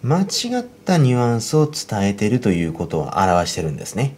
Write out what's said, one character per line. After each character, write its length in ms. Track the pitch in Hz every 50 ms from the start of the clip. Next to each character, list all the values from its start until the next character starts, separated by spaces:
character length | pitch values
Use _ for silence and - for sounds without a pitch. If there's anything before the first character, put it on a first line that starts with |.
間 200 | - 120 151 180
違 380 | 196 196 - - - 240 247 247
っ 40 | 240 - - - -
た 100 | - 185
ニ 180 | 165 143 127 123
ュ 40 | 123
ア 160 | 123 120 117
ン 80 | 117
ス 120 | 113 - - 156
を 120 | 151 151
伝 380 | 151 - - - 110 101 98 101
え 60 | 101
て 120 | 104 107
い 40 | 104
る 100 | 120 123
と 100 | - 107
い 140 | 92 85 85
う 80 | 82
こ 140 | 78 - 85
と 140 | 80 - 80
を 20 | 71 65 - -
表 300 | 98 92 87 87 85 -
し 40 |
て 80 | - -
る 100 | 82 78
ん 60 | 73
で 80 | - -
す 100 | - -
ね。 200 | 95 131 135 -